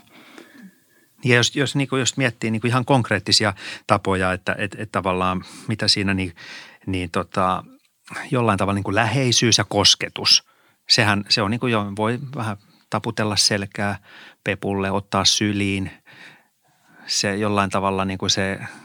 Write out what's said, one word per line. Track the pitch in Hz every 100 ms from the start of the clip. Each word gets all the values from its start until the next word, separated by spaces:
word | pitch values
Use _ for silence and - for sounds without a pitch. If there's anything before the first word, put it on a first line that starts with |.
| - - - - - - 196 _ _ _ _ _
Ja | 127 123
jos, | 113 147
jos, | 135 143
niinku, | 135 131
jos | 120 -
miettii | 131 - 113
niinku | 110 123
ihan | 127 123
konkreettisia | 135 110 101 - - 107 98 - - -
tapoja, | 104 98 95 92
että | 90 - 92
et, | 101 -
et | 101
tavallaan | 98 92 92 92 92 - - -
mitä | 110 107
siinä | 107 98
niin, | 95 90 - - - - - -
niin | 92 87
tota, | 95 85 101 92 92 - - _ _ - - -
jollain | 131 113 98
tavalla | 98 101
niinku | 98 101
läheisyys | 117 135 127 - 117 101
ja |
kosketus. | 98 101 92 - 87 - - - - _ _ _ -
Sehän, | - 104 101 101
se | -
on | 101
niinku | 117 127
jo, | 113 101 98
voi | 107 123 135 139
vähän | 110 98 _ _ -
taputella | 110 117 - 107 98
selkää | - 104 101 - 101 95 - - - _
pepulle, | - 95 98 98 98
ottaa | 98 - 98 87
syliin. | - 104 101 98 98 90 - - - - - _ _ _ _ _ - -
Se | - 104 98
jollain | 107 101 98
tavalla | 101 98 95 95
niinku | 92 95
se | - 95 98 - -